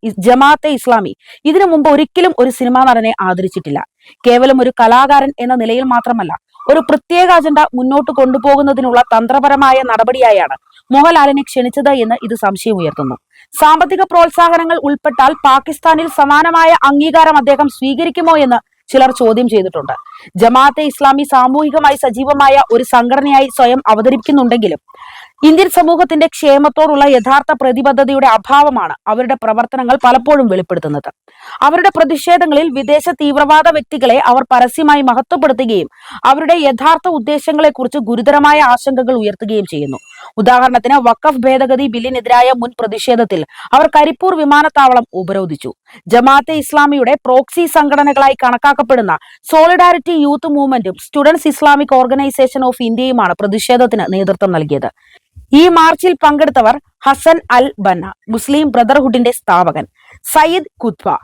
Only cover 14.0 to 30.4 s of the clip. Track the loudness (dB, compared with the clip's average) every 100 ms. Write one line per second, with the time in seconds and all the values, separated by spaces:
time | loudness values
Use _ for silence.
14 | 0 2 0 2 2 2 0 -4 -4 -4
15 | -4 0 0 2 0 0 -2 -4 0 0
16 | -2 -2 2 2 2 2 4 4 2 2
17 | 2 2 4 2 2 0 0 -2 -6 -4
18 | -4 -2 0 2 2 0 _ _ _ 2
19 | 2 2 0 0 0 -2 -2 -6 -10 -12
20 | -12 -20 -16 0 2 4 2 0 -6 -2
21 | 0 0 0 0 2 0 -2 0 0 0
22 | -4 -4 -4 2 4 4 2 0 0 0
23 | 2 -2 2 2 0 0 0 2 0 0
24 | 0 -2 0 0 0 0 -2 -6 _ -20
25 | -20 -20 -20 _ 2 4 2 2 0 2
26 | 0 0 -2 0 0 2 2 0 0 2
27 | 2 2 2 -2 0 -2 -2 0 0 0
28 | 0 2 2 0 2 2 2 0 -6 -8
29 | -6 -4 -2 -4 -4 -2 -4 -4 -2 0
30 | 2 0 2 0